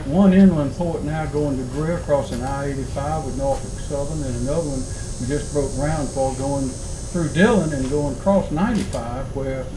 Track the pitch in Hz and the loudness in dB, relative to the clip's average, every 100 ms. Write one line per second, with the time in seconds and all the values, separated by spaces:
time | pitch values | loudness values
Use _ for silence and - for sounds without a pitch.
0 | - 180 196 185 196 160 139 - 170 156 | 0 6 8 10 8 6 2 -2 -2 -2
1 | 147 156 151 147 147 131 127 123 160 170 | -2 -2 -2 0 0 0 -2 -2 -2 -2
2 | - 143 127 123 123 139 143 135 127 - | 2 2 2 -4 -4 -2 -2 -4 -4 -4
3 | 143 156 139 120 139 131 - - - 139 | -2 -2 -2 -2 0 0 -2 -6 -4 -4
4 | 143 156 135 120 123 151 151 135 - - | -2 -2 -2 -2 0 0 0 -2 -4 -6
5 | - - 123 147 - 147 135 127 143 156 | -6 -6 -2 -2 -2 -2 -2 -2 0 0
6 | 131 135 131 123 139 139 135 - - - | -2 -2 -2 -2 -2 -2 -2 -6 -8 -8
7 | - 175 156 131 214 220 160 143 131 147 | -6 -4 -2 4 4 4 2 -2 -2 0
8 | 143 127 190 196 - 151 214 226 131 127 | -2 0 2 2 2 0 0 0 -2 -4
9 | 117 123 139 143 135 131 127 | -6 -6 -6 -4 -4 -4 -6